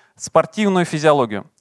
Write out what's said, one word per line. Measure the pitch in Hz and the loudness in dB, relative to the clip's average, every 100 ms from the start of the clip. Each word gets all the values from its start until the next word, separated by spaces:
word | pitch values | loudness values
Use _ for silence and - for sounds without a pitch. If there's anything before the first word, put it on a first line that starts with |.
| _ - | _ -20
спортивную | - 165 156 - 208 185 170 | -4 0 0 -2 0 0 -2
физиологию. | 156 156 147 113 104 - _ | 0 2 2 0 -4 -12 _